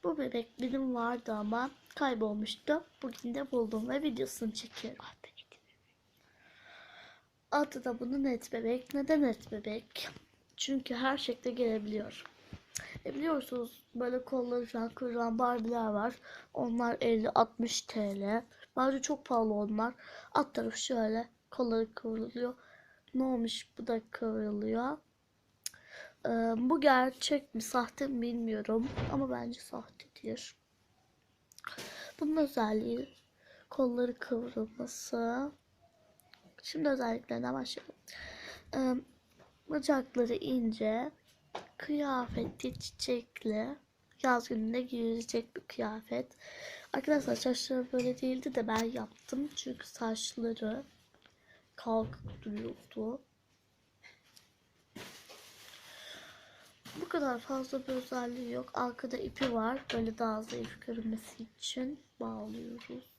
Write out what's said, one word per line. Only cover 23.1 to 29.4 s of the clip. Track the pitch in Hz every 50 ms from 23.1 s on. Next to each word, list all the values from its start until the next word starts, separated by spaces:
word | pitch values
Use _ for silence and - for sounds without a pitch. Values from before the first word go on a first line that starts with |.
| -
Ne | 254 262
olmuş? | 262 262 240 233 226 - - - - _ -
Bu | 233
da | 233 233 226 220 -
kıvrılıyor. | - - - 226 220 220 214 208 208 208 208 220 220 226 240 262 302 302 _ _ _ _ _ _ _ _ _ _ _ _ _ - - - - - - - - - - _ _
Ee, | 220 233 233 226 226 226
bu | 220 240 254 311 320
gerçek | 269 294 262 254 254 262 262 - - - 302 285 - - -
mi, | 226 220
sahte | - - 254 240 233 - - 285
mi | 277 269 240 233
bilmiyorum. | 240 233 240 233 226 220 214 208 - 220 226 233 269 - - - - -
Ama | 269 269 262
bence | 247 247